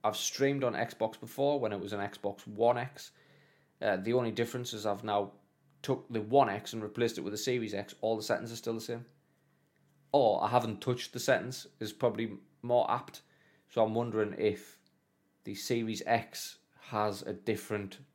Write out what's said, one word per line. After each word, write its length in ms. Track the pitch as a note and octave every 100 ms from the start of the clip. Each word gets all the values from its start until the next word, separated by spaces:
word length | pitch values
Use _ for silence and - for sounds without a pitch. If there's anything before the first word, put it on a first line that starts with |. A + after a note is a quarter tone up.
I've 140 | G#2+ G#2
streamed 460 | - - C#3 C#3+
on 100 | B2+
Xbox 460 | - A#2+ - A2+ -
before 400 | A#2+ - C#3 C#3+
when 120 | A2+
it 80 | G2+
was 140 | G2
an 60 | G#2
Xbox 440 | G2+ - G2+ G2+ -
One 300 | G#2+ A#2 B2
X. 340 | C3 - - _ _ - _ _ _ _
Uh, 140 | G#2+ F#2
the 160 | G2+
only 180 | B2 A#2
difference 420 | A2 A#2 B2+ B2
is 120 | A2 G#2
I've 180 | G2
now 280 | G#2+ G2+ G2 - _ _ _ _
took 240 | - B2+ -
the 100 | A2+
One 280 | G#2+ C3+ A#2+
X 240 | G2+ -
and 100 | A2+
replaced 340 | G#2 - A#2 A2+
it 40 |
with 120 | F#2+
a 40 | G#2+
Series 360 | - A#2+ A2
X. 220 | G2+ G#2 -
All 140 | A2+ A2
the 60 |
settings 280 | G#2 A2 A2+
are 40 | A2+
still 160 | -
the 80 | A2+
same. 240 | A2 A#2+ A#2+ _ _ _ _ _ _ _ _ _ _
Or 320 | C#3+ A#2 G2
I 60 | G#2
haven't 320 | B2 A2+ G2+
touched 320 | - B2 -
the 60 | A#2+
settings 460 | - A#2 A2 B2+ - _
is 140 | G#2+
probably 380 | - B2 G#2 A2+ G2 - _
more 280 | A#2+ B2 -
apt. 300 | A#2+ - - _ _ _ _ _
So 140 | -
I'm 100 | A2 A2
wondering 400 | A#2+ A2 G#2 -
if 400 | G#2 G2 - - _ _ _ _ _ _
the 120 | - G2+
Series 460 | - A#2+ A2+ G2+ -
X 520 | A2+ - - - - _ _ -
has 320 | A2 G#2+ F#2+
a 100 | -
different 640 | G2 - G2 - G#2+ G2 - -